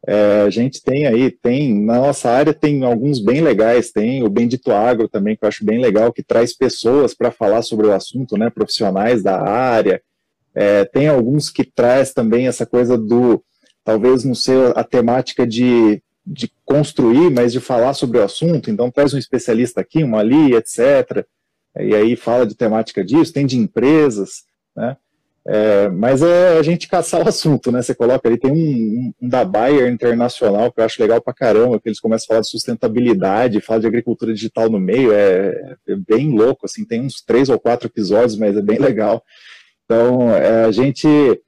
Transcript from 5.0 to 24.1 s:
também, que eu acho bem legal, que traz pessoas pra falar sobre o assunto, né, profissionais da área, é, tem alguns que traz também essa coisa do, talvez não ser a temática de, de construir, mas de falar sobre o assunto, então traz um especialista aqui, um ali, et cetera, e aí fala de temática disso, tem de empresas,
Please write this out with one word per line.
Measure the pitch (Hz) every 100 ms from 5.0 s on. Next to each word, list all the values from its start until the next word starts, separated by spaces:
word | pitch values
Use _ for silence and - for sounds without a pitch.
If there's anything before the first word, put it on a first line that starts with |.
| 110
também, | 107 101 110
que |
eu | 107
acho | -
bem | 107 113
legal, | 127 101 117
que | -
traz | - 117 120
pessoas | - 131 - 113 135 127
pra | - 120
falar | - 107 110
sobre | 113 110 107
o |
assunto, | 98 - 131 131 104
né, | 117
profissionais | - 107 - 104 95 107 123
da | 98 92
área, | - 110 127 117 104 92 _ _ _ _ _
é, | - 104 101
tem | 98 135 147
alguns | 139 117 147 -
que | -
traz | 123 - 120 131 131
também | - 113 117 127
essa | 120 117
coisa | 123 123 123
do, | 107 120 123 110 _ _ _ _
talvez | - 110 117 131
não | 127
ser | 117 - 131 127 120
a |
temática | 113 131 117 127 127 - 120
de, | 110 123 120 110 104 _ _ -
de | - - _
construir, | - 139 147 - 120 123 175
mas | 127 120
de | 123
falar | - 127 123
sobre | 139 127 117
o |
assunto, | 101 - 165 165 -
então | 107 120
traz | 135 143
um | 139
especialista | - 123 - 113 123 -
aqui, | 92 160
um | 147 110
ali, | 107 139 147
et | 117 -
cetera, | - 127 139 123 107 - _ _ _ _ -
e | 104
aí | 104 110 120
fala | - 120
de | 117 -
temática | 113 110 113 -
disso, | 92 143 156
tem | - 139
de | 123
empresas, | 107 - 123 156 147